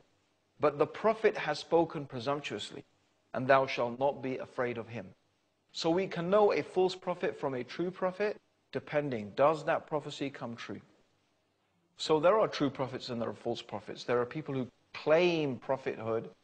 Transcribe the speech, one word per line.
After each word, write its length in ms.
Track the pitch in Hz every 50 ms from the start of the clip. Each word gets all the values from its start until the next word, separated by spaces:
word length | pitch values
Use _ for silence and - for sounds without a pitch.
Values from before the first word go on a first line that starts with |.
| _ _ _ _ _ _ _ _ _ _ _ -
But 200 | - 151 143 143
the 80 | 151
prophet 500 | 151 - - - 220 220 220 - 208 -
has 220 | - - 156 151 -
spoken 480 | - - 165 165 165 165 - 160 143
presumptuously, 760 | - 135 127 113 139 139 - - - 120 104 - - - - - _ _ _ _ _ _ _ _ _ -
and 120 | 120 131
thou 200 | 127 135 135 135
shalt 320 | 127 - - 120 120 120 123
not 240 | 139 143 135 131
be 160 | 127 131 131 -
afraid 400 | 123 - - - 127 120 123 117
of 100 | 107 107
him." 240 | 117 113 92 95 - _ _ _ _ _ _ _ _ _ _ _
So 180 | - - - 165
we 160 | 165 185 190
can 240 | - - 170 170 175
know 200 | 202 214 208 202
a 100 | - 147
false 320 | 139 - - 185 185 180 -
prophet 440 | - - 180 175 - - 160 - -
from 160 | - 139 135
a 80 | 123
true 280 | 123 - - - 170 185
prophet, 500 | 180 - 190 185 185 - 208 214 202 - _ _ _ _ _ -
depending, 600 | - 135 - - 147 147 147 143 127 110 104 101 98
does 280 | - 135 151 160 151 147
that 220 | 165 156 123 -
prophecy 440 | - 160 147 143 147 143 - 147 139
come 260 | 135 - 135 117 120
true? 240 | - - - 101 98 - _ _ _ _ _ _ _ _ _ _ _ _ _ _ _ _ _ _ _ _ _ _ -
So 200 | - - 156 156
there 220 | 147 175 208 220
are 80 | 202 147
true 220 | - - 151 135
prophets 400 | - - 135 117 123 - - -
and 100 | 123 117
there 80 | 113 110
are 60 | 107
false 280 | - - 120 117 113
prophets. 420 | - - - 101 - - 104 - -
There 160 | - 123 123
are 60 | 120
people 280 | 120 - 156 147 - 139
who 140 | 135 127 - _ _ _ _ -
claim 640 | - - 147 151 165 180 180 170 160 151 139 127 113
prophethood, 720 | - - 135 131 - 131 - - 110 113 113 113 - - - _